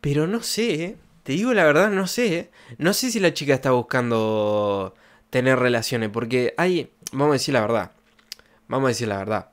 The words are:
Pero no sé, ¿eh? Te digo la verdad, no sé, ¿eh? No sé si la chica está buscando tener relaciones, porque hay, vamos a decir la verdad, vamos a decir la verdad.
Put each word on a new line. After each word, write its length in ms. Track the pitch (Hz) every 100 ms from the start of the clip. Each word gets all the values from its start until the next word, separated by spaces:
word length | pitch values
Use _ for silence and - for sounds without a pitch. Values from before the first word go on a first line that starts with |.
Pero 280 | 147 143 160
no 120 | 226
sé, 440 | 226 - 233 156
¿eh? 120 | 170 226 _ _
Te 80 | -
digo 200 | 143 233
la 120 | 226
verdad, 260 | 160 147 202
no 160 | 196 185
sé, 320 | - 240 165
¿eh? 120 | - _ - 117
No 140 | 156
sé 180 | 208 254
si 80 | 226
la 160 | 180
chica 180 | 147 139
está 200 | 131 135
buscando 1200 | 123 117 131 120 113 110 110 107 104 104 101 95 - _ _ _
tener 300 | 131 127 131
relaciones, 500 | 127 120 110 120 110
porque 440 | 107 117 127 123 -
hay, 360 | 175 180 123 _ -
vamos 200 | 131 147
a 20 |
decir 200 | 139 -
la 80 | 135
verdad, 280 | 107 113 90 _ _ _ _ - _ _ _
vamos 180 | 127 135
a 20 |
decir 180 | 113 117
la 100 | 98
verdad. 300 | 98 107 -